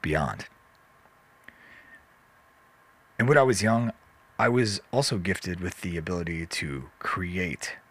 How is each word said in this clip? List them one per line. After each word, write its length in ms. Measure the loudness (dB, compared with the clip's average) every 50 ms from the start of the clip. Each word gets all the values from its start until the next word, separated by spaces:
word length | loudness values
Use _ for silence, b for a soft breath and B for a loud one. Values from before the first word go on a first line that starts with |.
beyond. 460 | -2 0 0 0 0 -2 -4 -8 -12 -16 _ _ _ _ _ _ _ _ _ _ _ _ _ _ _ _ _ _ _ B B B B B B B B B B B B B _ _ _ _ _ _ _ _ _ _ _ _ _ _ _ _ _ _ _ _ _ _
And 100 | 2 6
when 80 | 8
I 60 | 8 8
was 220 | 8 6 4 4
young, 260 | 4 4 4 2 0 -4 -6 _ _ _ _ _ _ _ _
I 100 | 2 2
was 320 | 4 4 2 2 0 -4 -8 _ 0
also 260 | 0 0 2 0 -2
gifted 400 | -2 -2 -2 -2 -2 -6 -6 -4
with 220 | -6 -8 -8 -8
the 160 | -8 -6 -6
ability 500 | -6 -4 -4 -4 -4 -4 -4 -6 -6 -6
to 380 | -6 -6 -6 -6 -6 -6 -8 -10 -12 _ _
create. 720 | -6 -6 -4 -4 -4 -4 -4 -4 -4 -4 -6 -8 -10 -12 -12 -12 -18 _